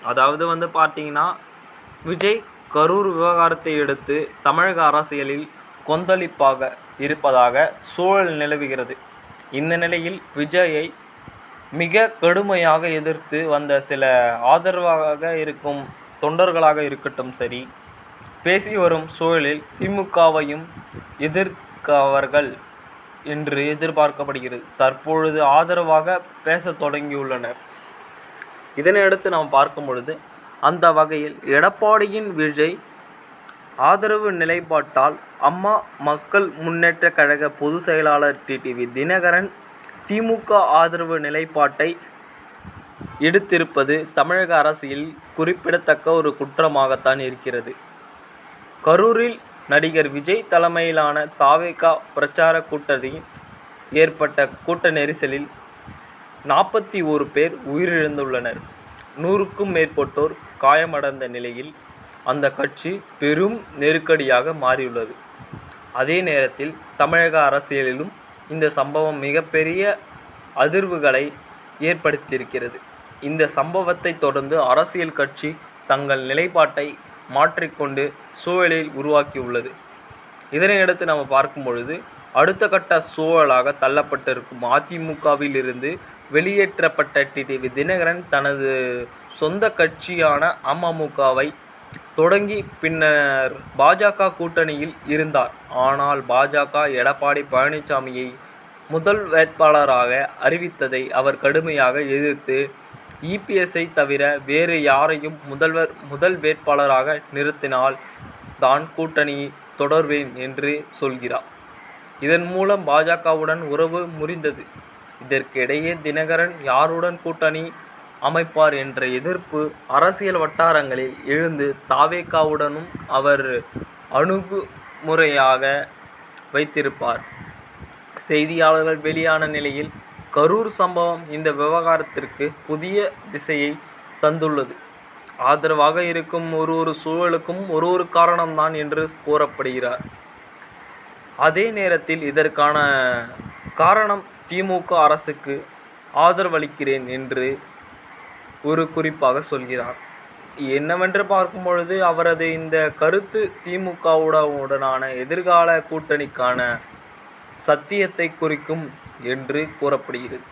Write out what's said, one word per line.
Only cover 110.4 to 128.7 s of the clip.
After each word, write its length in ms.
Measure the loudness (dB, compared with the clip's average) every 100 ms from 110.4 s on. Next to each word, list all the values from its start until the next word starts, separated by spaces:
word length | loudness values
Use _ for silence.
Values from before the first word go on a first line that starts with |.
| -10 -6 -4 -4 -8
சொல்கிறார். 540 | -6 -6 -4 -6 -6 -8 -20 -20 -20 -20 -20 -20 -8
இதன் 260 | 0 0 0
மூலம் 420 | -2 0 0 2
பாஜகவுடன் 720 | 2 2 0 0 0 0 -4
உறவு 480 | -4 -2 0 -2 -8 -8
முறிந்தது. 460 | -8 -4 -6 -6 -14 -20 -20 -20 -20 -20
இதற்கிடையே 760 | -4 -4 -4 -4 -2 -2 -4 -6
தினகரன் 500 | -6 -4 -2 0 0 -4
யாருடன் 560 | -2 2 2 0 -4 -4
கூட்டணி 480 | -8 -2 -2 -2 -10 -14 -20 -20 -20 -4
அமைப்பார் 560 | -2 -2 -2 2 4 2
என்ற 300 | -6 -4 -4
எதிர்ப்பு 640 | -2 -4 -6 -6 -6 -6 -8 -2
அரசியல் 500 | 2 2 2 -2 0
வட்டாரங்களில் 800 | -2 2 4 4 0 -4 -6 -8 -4
எழுந்து, 500 | -2 0 -2 -4 -4 -2
தாவேகாவுடனும் 960 | 2 2 2 -2 0 2 0 -2 -4 -12 -16 -4
அவர் 540 | 0 2 2 0 -4 -6 -14 -16 -20 -4
அணுகுமுறையாக 1700 | 0 0 -2 -4 -8 -8 -14 -20 -14 -4 2 2 4 4 4 2 -2 -4 -14 -20 -20 -20 -20 -6
வைத்திருப்பார். 640 | -4 -2 -2 -4 -4 -4 -4 -8 -20 -20 -20 -20 -20 -20 -20 -20 -20 -2
செய்தியாளர்கள் 760 | 0 0 2 4